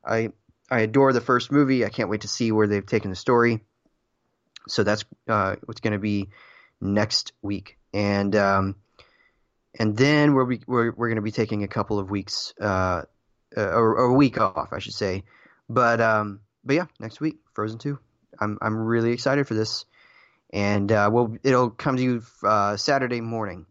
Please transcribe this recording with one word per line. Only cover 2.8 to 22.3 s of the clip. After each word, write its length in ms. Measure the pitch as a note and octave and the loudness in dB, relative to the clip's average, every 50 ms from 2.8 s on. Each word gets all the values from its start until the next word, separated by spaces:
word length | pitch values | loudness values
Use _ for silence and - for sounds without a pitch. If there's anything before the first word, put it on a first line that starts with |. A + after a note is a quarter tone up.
| G2 | -2
taken 240 | - - G#2+ - G2 | -2 -2 -2 -2 -4
the 40 | F#2+ | -8
story. 460 | - - - B2 A#2+ A#2 A#2+ A2+ A2 _ _ _ _ _ _ _ _ _ _ _ _ _ _ _ _ _ _ _ - - | -4 0 2 4 4 4 2 2 -2 _ _ _ _ _ _ _ _ _ _ _ _ _ _ _ _ _ _ _ -20 -14
So 160 | - - - G2+ | -4 -2 0 2
that's, 220 | G#2 G#2 G#2 - _ - _ _ | 2 0 -2 -4 _ -18 _ _
uh, 280 | - A2+ G#2 F#2+ F#2+ F#2+ - - | -2 0 0 0 0 -4 -6 -10
what's 160 | - G#2+ - | -16 -16 -6
gonna 180 | - A2+ G#2+ G2+ | -4 -2 -2 -2
be 300 | G2+ G#2+ G#2 G2+ F#2+ G2 - - - - - - _ _ _ _ | -2 -2 -2 -2 -4 -6 -12 -20 -20 -20 -20 -20 _ _ _ _
next 520 | F#2+ G2 G2+ G#2 G#2 G#2 - - - - _ _ | -4 -2 0 0 0 0 -2 -6 -6 -6 _ _
week. 360 | - G2+ G2+ F#2+ G2 - _ _ _ _ - | -8 -8 -8 -8 -10 -16 _ _ _ _ -4
And, 420 | G2+ G2+ G2+ G2+ G2+ G2+ G2+ G2+ | -2 0 0 0 0 0 2 2
um, 400 | G#2 G2+ G2 G2 G2 G2 G2 F#2+ - _ _ _ _ - _ _ _ _ _ _ _ _ _ _ _ _ _ - - | 2 2 4 2 2 0 -2 -4 -8 _ _ _ _ -20 _ _ _ _ _ _ _ _ _ _ _ _ _ -6 -2
and 160 | A2 G#2+ G#2 | -2 -2 2
then 400 | A2 C3 C#3+ D3+ D3 D3 D3 C#3+ | 2 2 4 4 4 4 4 4
we'll 100 | C3 B2+ | 4 2
be, 160 | B2 B2+ A2+ - | 0 -2 -6 -4
we're, 240 | - B2 A#2+ A#2 A#2 | -2 0 0 0 0
we're 180 | - - A#2 A#2 | -2 -2 -2 -2
gonna 120 | A2+ A2 | -2 -2
be 100 | G#2 A2 | -2 -4
taking 320 | - - A2+ - A2+ G#2 G2+ | -2 -2 -2 -2 -2 -4 -4
a 40 | |
couple 300 | G2 - A2+ G2+ - G#2+ G2+ | -4 -4 -4 -2 -2 -2 -4
of 100 | G2 F#2 | -2 -4
weeks, 420 | G#2 G2+ F#2 F#2+ - - - - - - | -6 -6 -6 -8 -10 -10 -10 -12 -12 -6
uh, 420 | G2+ G#2 F#2+ F#2 F#2 F#2 F2+ E2+ - _ _ _ _ _ _ _ _ _ - | -4 -2 0 0 0 0 -2 -4 -6 _ _ _ _ _ _ _ _ _ -6
uh, 60 | A#2 | -4
or, 340 | G#2+ F#2 E2 A#2 A2+ A2 A2 | -2 0 2 2 2 2 2
or 100 | - B2+ | 2 2
a 80 | B2 B2+ | 4 4
week 260 | C3+ D3 B2 - - | 4 4 4 2 0
off, 300 | A2 G2 F#2 D2+ - - - | -2 -2 -2 -6 -8 -6 -8
I 60 | - | -10
should 140 | - - - | -10 -10 -8
say. 300 | - G#2+ F#2+ F#2 F#2+ - _ _ _ _ - _ _ _ - | -6 -4 -4 -4 -6 -8 _ _ _ _ -20 _ _ _ -4
But, 320 | A2+ B2 B2 A#2 A#2 A2+ | 0 2 2 4 4 2
um, 400 | A2+ A2+ A2 G#2+ G#2+ G#2 G2 G2+ _ _ _ _ _ | 2 2 2 2 0 -2 -8 -12 _ _ _ _ _
but 120 | A2+ C#3 | -2 0
yeah, 100 | E3 F3 - _ _ | 0 -2 -4 _ _
next 200 | - - - - | -14 -14 -10 -6
week, 160 | D3 D#3+ D3+ _ _ _ _ | -6 -6 -6 _ _ _ _
Frozen 260 | - G#2 A2 A2 A2+ | -6 -6 -6 -6 -8
two. 200 | - C#3+ C#3+ C3+ _ _ _ _ _ _ - - | -8 -8 -8 -8 _ _ _ _ _ _ -8 -6
I'm, 180 | G#2+ G#2+ G#2 - | -4 -4 -4 -4
I'm 160 | - G#2+ G#2+ | -4 -4 -2
really 340 | A2 A2 A2+ A#2 A#2 A#2 A#2 | -2 -2 0 0 2 2 0
excited 360 | A#2+ A#2+ - C3+ C3+ C#3+ C#3 | -2 0 0 0 0 0 0
for 60 | - A2+ | -2 -2
this. 320 | G#2+ A2 G#2+ - - - _ _ _ _ _ _ _ _ _ _ _ _ _ - | -2 -2 -2 -4 -8 -10 _ _ _ _ _ _ _ _ _ _ _ _ _ -4
And, 380 | G2+ G2+ G2+ G#2 G2+ G2+ G2 | -2 0 0 0 0 2 2
uh, 180 | A2 G#2 G#2 G#2 | 2 4 4 4
we'll, 240 | A2 A#2+ A#2+ A2 A2+ - - | 4 2 2 0 -4 -2 0
it'll 260 | C3+ C3 B2 B2+ A#2 | 2 4 4 2 0
come 260 | A2+ - - D3+ C3 | -2 -4 -2 -2 0
to 60 | B2+ B2+ | 2 0
you, 180 | B2+ B2 A#2 A2+ - | 0 0 -2 -6 -12